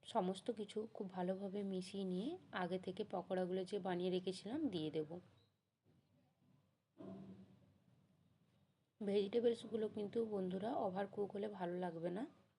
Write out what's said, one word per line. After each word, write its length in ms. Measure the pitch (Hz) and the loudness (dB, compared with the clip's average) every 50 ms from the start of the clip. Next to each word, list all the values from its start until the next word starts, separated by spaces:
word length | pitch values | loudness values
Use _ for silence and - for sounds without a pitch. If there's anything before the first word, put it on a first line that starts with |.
| - - - | -14 0 2
সমস্ত 340 | 226 185 180 190 190 - - | 2 2 2 0 -2 -2 -4
কিছু 360 | 233 214 208 196 - 214 214 214 - | -4 -4 -4 -4 -4 -4 -4 -4 -6
খুব 140 | - 208 185 185 | -8 -8 -6 -4
ভালোভাবে 440 | 185 180 180 190 190 202 196 185 208 202 | -2 0 0 0 -2 -2 -4 -4 -2 -2
মিশিয়ে 420 | 196 190 185 185 185 196 196 196 185 180 | -2 -2 -2 -4 -4 -4 -4 -2 0 0
নিয়ে 160 | 180 208 277 349 370 - - | 0 -2 -2 -4 -6 -10 -6
আগে 280 | - 202 185 170 185 185 | -2 0 0 0 0 -2
থেকে 220 | 185 - 185 - - - | -2 -6 -4 -4 -4 -2
পকোড়াগুলো 500 | - 185 180 - 190 185 185 180 185 190 185 | -2 -4 0 0 0 2 2 2 2 0 0
যে 140 | 185 208 202 | 0 -2 -2
বানিয়ে 320 | 180 190 180 175 175 185 185 | 0 0 2 2 2 4 2
রেখেছিলাম 440 | 185 185 190 185 - - 202 240 311 320 | 2 2 0 -4 -4 -6 -4 -2 0 0
দিয়ে 240 | 269 202 165 156 156 | 2 2 2 0 2
দেব। 180 | 151 156 156 151 170 180 - - - - - _ _ _ _ _ _ _ _ _ - - _ _ _ - _ _ _ _ _ - - - _ _ _ _ _ _ _ - 98 95 95 95 95 - - - - - - - - - - - _ - - _ - _ - _ _ _ _ _ _ _ _ _ - _ _ _ _ _ _ _ | 2 0 0 0 -4 -12 -12 -14 -20 -20 -20 _ _ _ _ _ _ _ _ _ -20 -20 _ _ _ -20 _ _ _ _ _ -20 -20 -20 _ _ _ _ _ _ _ -14 -10 -10 -8 -10 -10 -12 -14 -16 -16 -20 -20 -20 -20 -20 -20 -20 _ -20 -20 _ -20 _ -20 _ _ _ _ _ _ _ _ _ -20 _ _ _ _ _ _ _
ভেজিটেবলসগুলো 840 | 214 202 196 208 196 196 233 240 226 233 233 226 - 220 214 220 220 208 | 0 4 6 6 6 6 4 6 6 6 4 4 -2 -2 0 0 0 0
কিন্তু 300 | - 214 208 202 - 233 226 | 0 -2 -4 0 0 0 0
বন্ধুরা 460 | 220 208 196 190 185 180 190 190 226 285 - - | 2 0 0 0 2 0 0 0 0 0 2 2
ওভার 200 | 196 180 196 202 196 - | 2 2 0 -2 -2 0
কুক 160 | - 202 190 - | -2 -2 0 0
হলে 120 | 202 202 214 208 190 | -2 -2 -2 -2 -2
ভালো 160 | 180 170 175 180 185 | -2 0 0 0 0
লাগবে 240 | 180 165 165 160 175 175 | -2 -2 -2 -2 -2 0
না। 60 | 196 262 330 - - - _ _ | -2 -4 -6 -8 -18 -20 _ _